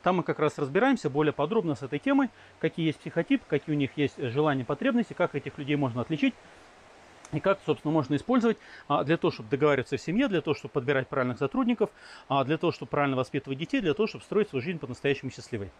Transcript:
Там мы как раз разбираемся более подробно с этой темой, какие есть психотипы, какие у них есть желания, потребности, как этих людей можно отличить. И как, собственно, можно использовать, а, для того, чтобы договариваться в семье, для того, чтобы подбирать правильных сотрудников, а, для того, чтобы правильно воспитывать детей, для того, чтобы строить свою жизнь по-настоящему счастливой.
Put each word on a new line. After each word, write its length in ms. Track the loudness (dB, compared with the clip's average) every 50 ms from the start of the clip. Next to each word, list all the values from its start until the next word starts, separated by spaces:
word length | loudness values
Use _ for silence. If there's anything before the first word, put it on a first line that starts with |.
Там 140 | 2 2 2
мы 60 | 2
как 160 | 0 -2 0 2
раз 200 | 0 0 0 -2
разбираемся 520 | -4 0 2 2 4 4 2 2 0 -2
более 220 | 0 2 2 2
подробно 420 | 2 0 -2 0 0 0 0 0 -4
с 80 | -4
этой 160 | -4 -6 -6 -2
темой, 320 | 0 2 4 4 2 0 -4 -14 -20 -20 -8 -4
какие 260 | -4 -2 -2 0 0
есть 120 | 0 -2 -2
психотипы, 440 | -10 -4 -2 -2 0 2 0 0 0 -2
какие 260 | -2 -2 0 0 0
у 40 | 0
них 120 | 0 -2 0
есть 200 | 0 -2 0 0 -4
желания, 460 | -6 -2 0 2 2 2 0 0 -2
потребности, 480 | -4 -4 0 0 2 2 2 0 0
как 220 | 0 -2 -2 0 0
этих 240 | -6 -8 -6 -10 -8
людей 180 | -2 -2 0
можно 260 | 2 2 0 0 -2
отличить. 320 | -4 -2 -2 0 0 0 0 -4 -20 -20 -20 -20 -20 -20 -20 -20 -20 -20 -20 -20 -20 -20 -20 -20 -12 -6
И 80 | -6 0
как, 180 | 2 0 0 0 0
собственно, 260 | -2 -2 0 0 0
можно 220 | 2 2 2 2 -2
использовать, 400 | -2 0 2 2 4 4 2 0 -2 -8 -20 -20 -20 -4 -2
а, 160 | 0 0 2
для 120 | 0 0
того, 140 | 2 2 -2
чтобы 160 | -2 -2 -4 -4
договариваться 480 | -2 2 2 2 2 2 0 -2 -6
в 40 | -6
семье, 280 | -4 -2 0 0 0 2
для 120 | 0 0
того, 140 | 0 0 -2
чтобы 180 | -2 -4 -4
подбирать 360 | -4 -2 0 0 0 0 0 -2
правильных 300 | -2 -2 0 0 0 -2
сотрудников, 520 | -4 -2 0 0 2 2 2 2 0 -2 -2 -20 -20 -20 -20 -20 -6 0
а, 160 | 0 0 2
для 140 | 2 0 0
того, 140 | 0 -2
чтобы 180 | -2 -2 -8 -2
правильно 260 | 0 0 2 2 2
воспитывать 420 | 0 -2 -2 -4 -6 -4 -4 -6 -6
детей, 220 | -4 -2 -2 0
для 140 | 0 0 2
того, 120 | 2 0
чтобы 180 | -2 -2 -12 -10
строить 240 | -2 0 0 0 0
свою 140 | -2 -4
жизнь 160 | -4 -4 -6 -6
по-настоящему 520 | -8 -10 -10 -2 0 0 0 0 -4 -10
счастливой. 400 | -10 -10 -10 -8 -8 -8 -8 -10 -12